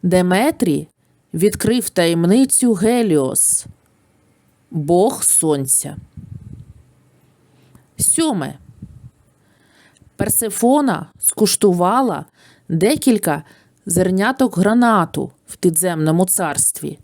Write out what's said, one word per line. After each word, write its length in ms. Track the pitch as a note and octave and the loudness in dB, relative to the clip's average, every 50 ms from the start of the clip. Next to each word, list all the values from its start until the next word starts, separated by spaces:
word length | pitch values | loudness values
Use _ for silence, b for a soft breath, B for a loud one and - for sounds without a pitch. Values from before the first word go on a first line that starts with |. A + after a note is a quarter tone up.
Деметрі 840 | - F3+ F3 F#3 F3+ F3+ F3+ F#3+ A#3 D4 - - B3 F#3 D3 D3 D#3 _ _ _ _ _ _ _ _ _ - | 0 2 2 2 2 2 2 2 2 0 0 0 0 0 0 -2 -4 _ _ _ _ _ _ _ _ _ -4
відкрив 560 | E3 F3 G#3+ G3+ - - - A#3 B3 - - | 0 0 0 0 0 -2 0 0 0 -2 -4
таємницю 840 | _ - E3+ E3 E3+ E3+ E3+ F3 G3 B3 C4+ C4 - - B3+ A#3+ A3 | _ 0 0 2 2 2 2 4 4 4 4 2 0 0 2 2 0
Геліос, 920 | E3+ F#3+ A3 A#3+ B3 A#3 G#3 D#3+ D3 C3+ C3 - - - - - - - - - _ _ _ _ _ _ _ _ _ _ _ _ _ _ _ _ _ _ _ | 2 0 0 0 0 0 2 2 2 0 0 -2 -2 -2 -2 -2 -4 -6 -10 -20 _ _ _ _ _ _ _ _ _ _ _ _ _ _ _ _ _ _ _
бог 520 | - E3 D3 C#3+ E3+ F3+ G3 A#3+ C4+ - - | -8 -6 -2 2 2 4 2 2 0 -2 -2
сонця. 720 | - - - - D#3+ D3+ C#3 C3+ C3 - - - D3 D3+ - - _ _ - - - - - - - - - - - - - _ _ _ _ _ _ _ _ _ _ _ _ _ b b b b b b b b b _ - | -2 0 0 0 0 0 -2 -2 -2 -2 -4 -4 -6 -14 -16 -18 _ _ -20 -20 -18 -20 -20 -18 -20 -20 -20 -20 -20 -20 -20 _ _ _ _ _ _ _ _ _ _ _ _ _ b b b b b b b b b _ -6
Сьоме. 600 | - - - - E4 D#4 B3 F3+ C#3 C3+ C#3 - - - - - - - - - - - _ _ _ _ _ _ b b b b b b b b b b b b b _ _ | -4 -2 0 0 0 0 -2 -2 -4 -6 -10 -14 -20 -20 -20 -20 -20 -20 -20 -20 -20 -20 _ _ _ _ _ _ b b b b b b b b b b b b b _ _
Персифона 920 | - G3 G#3+ - - A#3 G#3+ G3 - - A#3+ C4+ D4+ C#4+ C4 F#3 - - - _ - | -6 -4 -2 -2 -2 -2 -4 -4 0 2 4 4 4 2 0 -2 -2 -6 -12 _ -6
скуштувала 1040 | - - - - G#3+ F#3+ - - - G#3 F3+ F3 F3 F3+ G#3+ B3+ C4+ A#3+ E3+ - E3 b b b b b b b b b | -4 -4 0 2 0 0 2 2 2 2 4 4 2 2 2 2 0 0 -2 -6 -8 b b b b b b b b b
декілька 760 | E3+ E3 E3+ A3 G#3+ G3+ - C4+ A#3 G#3 - E3+ D3 C#3+ b b b b b b b b _ | -2 0 2 2 0 2 2 2 2 2 2 -2 -4 -4 b b b b b b b b _
зерняток 720 | - F3 F3 F#3 F#3 F#3 F#3+ G3+ A#3 C4+ - C4+ A#3 - F3 | -4 0 0 0 2 2 0 0 0 0 0 0 0 2 0
гранату 720 | F#3 G3+ A3 A#3+ A#3+ A#3 A3 G3 E3+ D#3 - D3+ C3+ - _ _ _ | 2 2 4 4 4 4 4 2 0 0 -4 -8 -8 -8 _ _ _
в 100 | _ - | _ -14
підземному 720 | - - F3+ E3 - F#3 F#3 E3+ D#3+ D#3 D#3 D#3+ E3+ F#3+ | -2 -2 0 0 0 -2 -2 -2 0 0 2 2 2 2
царстві. 720 | F#3 - - F#3 D#3 C#3+ D3 - - - - - - - - | 0 0 -2 -2 -4 -2 -2 -4 -4 -4 -6 -12 -12 -12 -14